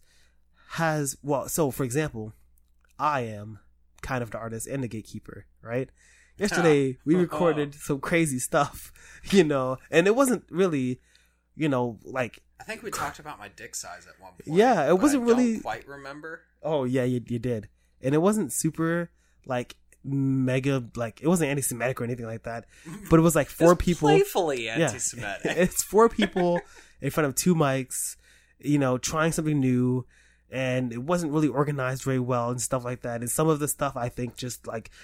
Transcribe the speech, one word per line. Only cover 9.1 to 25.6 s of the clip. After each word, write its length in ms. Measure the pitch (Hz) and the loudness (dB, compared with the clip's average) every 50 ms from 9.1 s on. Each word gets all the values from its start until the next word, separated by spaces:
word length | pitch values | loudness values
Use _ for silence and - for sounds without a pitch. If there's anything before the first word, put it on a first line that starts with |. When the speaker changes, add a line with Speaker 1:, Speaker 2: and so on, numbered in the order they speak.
| - - - - | -20 -18 -6 2
Speaker 1:
you 140 | 185 202 175 | 4 6 6
know, 320 | 151 147 135 131 127 131 127 - - | 6 2 0 0 -2 -4 -6 -8 2
and 160 | 139 160 175 | 2 4 4
it 120 | 196 220 247 | 6 4 4
wasn't 260 | 277 254 240 170 - _ | 4 4 2 0 -2 _
really, 500 | - 165 196 185 156 139 127 123 127 - _ _ _ _ _ _ _ _ _ _ _ | 0 0 0 2 2 0 -2 -2 -4 -6 _ _ _ _ _ _ _ _ _ _ _
you 140 | - 151 156 | -4 -2 0
know, 280 | 135 127 123 123 113 92 - | 0 0 -2 -2 -6 -10 -16
like 400 | 73 117 131 127 110 - - _ _ _ _ | -8 -6 -6 -6 -6 -8 -16 _ _ _ _
Speaker 2:
I 60 | - | -14
think 180 | - 220 233 233 | -14 -14 -12 -10
we 80 | 202 | -10
talked 280 | - - 151 143 147 - | -6 -6 -6 -6 -8 -12
about 200 | 151 151 135 101 | -14 -16 -16 -14
my 80 | 104 98 | -16 -20
dick 260 | 90 - 107 120 - | -18 -18 -18 -14 -12
size 300 | - - 92 87 90 87 | -12 -12 -12 -16 -18 -20
at 140 | 87 - _ | -20 -20 _
one 120 | 95 92 - | -20 -20 -20
point, 240 | - - 127 151 185 | -18 -10 0 2 4
Speaker 1:
Yeah, 260 | 220 262 240 175 143 | 6 6 4 4 4
it 40 | 139 | 4
Speaker 2:
but 20 | |
I 40 | 175 | 4
Speaker 1:
wasn't 320 | 185 214 294 277 269 233 240 | 4 4 4 4 2 4 4
Speaker 2:
don't 100 | 233 247 | 4 4
Speaker 1:
really 220 | 247 233 220 - | 4 2 0 -2
Speaker 2:
quite 260 | - 117 110 113 - 131 | -6 -8 -10 -10 -10 -16
remember. 540 | 143 139 139 135 143 151 156 160 165 170 _ _ _ _ | -18 -16 -14 -14 -14 -14 -14 -14 -16 -16 _ _ _ _
Speaker 1:
Oh, 220 | - 147 160 147 131 | -4 -2 0 0 0
yeah, 220 | 123 127 131 123 | 2 2 2 2
you, 160 | 127 127 123 113 | 2 0 -2 -4
you 140 | - 120 120 | -4 -6 -4
did. 300 | 117 123 120 110 104 - _ _ _ _ _ _ | -2 -4 -4 -4 -6 -12 _ _ _ _ _ _
And 120 | - 131 143 | -2 0 2
it 40 | 151 | 4
wasn't 320 | 170 196 214 220 185 120 | 4 2 2 2 -2 -2
super, 600 | - - - 160 147 - 160 165 170 170 170 165 _ _ _ _ _ _ _ | -4 -2 -2 -2 -2 0 -2 0 0 -2 -4 -6 _ _ _ _ _ _ _
like, 300 | - 127 123 123 - - _ _ _ _ _ _ | -4 -4 -4 -4 -6 -12 _ _ _ _ _ _
mega, 760 | 139 139 139 135 135 135 131 131 131 127 135 127 139 139 135 120 110 - | -4 -2 0 0 2 2 2 2 2 0 0 0 0 0 -2 -4 -6 -8
like, 260 | 117 120 113 - - | -6 -8 -8 -8 -4
it 60 | 120 151 | 0 0
wasn't 220 | 185 175 165 135 | 2 2 2 0
anti-Semitic 500 | 143 143 131 - 123 117 117 127 131 - | 0 -2 -2 -4 -4 -2 -2 -4 -2 -4
or 40 | 123 | -4
anything 200 | 117 127 120 117 | -6 -6 -6 -8
like 180 | 110 113 110 - | -10 -10 -10 -10
that, 220 | 120 113 117 - _ _ - - 165 | -10 -12 -12 -14 _ _ -20 -18 -16
Speaker 2:
<laughs> 220 | 160 208 208 - | -16 -16 0 6
Speaker 1:
but 100 | 160 165 | 6 8
it 20 | |
was, 140 | 160 170 156 | 8 6 4
like, 140 | 160 135 - | 4 0 0
four 240 | - - 160 170 175 | 0 6 8 8 8
Speaker 2:
It's 100 | 160 - | 8 4
Speaker 1:
people 240 | 180 175 - 151 151 | 0 0 4 4 6
Speaker 2:
playfully 560 | 147 381 403 403 - 240 180 156 139 123 113 | 6 6 6 4 2 0 0 0 0 -2 -4
Speaker 1:
Yeah. 100 | 110 113 131 | -4 0 0
Speaker 2:
anti-Semitic. 800 | 165 135 107 123 - - - 120 110 101 98 - - 156 - | 0 0 0 -2 -6 -6 -6 -6 -8 -8 -8 -6 -4 -4 0
Speaker 1:
<laughs> 0 | |
It's 260 | 156 | 2